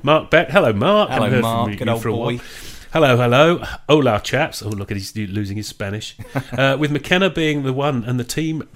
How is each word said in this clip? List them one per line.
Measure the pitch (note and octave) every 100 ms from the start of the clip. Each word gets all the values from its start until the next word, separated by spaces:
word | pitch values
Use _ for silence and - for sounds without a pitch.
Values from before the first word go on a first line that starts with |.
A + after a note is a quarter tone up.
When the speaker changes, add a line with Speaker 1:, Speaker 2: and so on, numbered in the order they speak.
Speaker 1:
Mark | C#3 D#3 A2
Beck. | D#3 E3+
Hello, | F3+ C#3
Mark. | G2+ D3 G#3 F3
Speaker 2:
Hello, | A#2
Speaker 1:
Haven't | G#2+ B2+
heard |
Speaker 2:
Mark. | A2+ A#2 A2
Speaker 1:
from |
you | G2+
Speaker 2:
Good | A#2+
old | A2+
Speaker 1:
for | A#2
a |
Speaker 2:
boy. | G#2 A#2+ A#2+
Speaker 1:
while. | - - - - -
Hello, | D#3+ C#3+ B2
hello. | A#2+ B2 D#3+ E3 - - -
Hola, | D3+ B2 G#2
chaps. | - B2+ D3+ -
Oh, | G#2+
look | G#2 G2+
at | G2+
he's | G2 A2
losing | G2+ G2+ G2 G2+
his | G#2
Spanish. | - G2+ G#2+ - - - C3+
Speaker 2:
<laughs> | -
Speaker 1:
Uh, | B2 C3+ C3+
with | D3
McKenna | D3 - F#3 F#3+
being | D#3+ D#3 D3
the | C3+
one | C3 C#3+ C3
and | A2+ B2
the |
team, | A#2 - D#3+ D#3 -